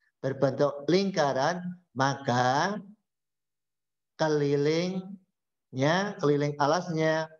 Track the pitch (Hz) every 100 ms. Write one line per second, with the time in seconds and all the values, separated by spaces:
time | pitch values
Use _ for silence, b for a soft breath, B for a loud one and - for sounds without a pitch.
0 | _ _ 131 127 139 135 143 143 143 180
1 | 196 170 139 131 147 180 180 - _ 135
2 | 139 135 - 123 123 139 185 208 - -
3 | _ _ _ _ _ _ _ _ _ _
4 | _ - 156 151 143 143 143 160 180 185
5 | 185 - _ _ _ _ _ 131 143 180
6 | 208 202 143 143 147 143 143 175 180 160
7 | 160 156 160 -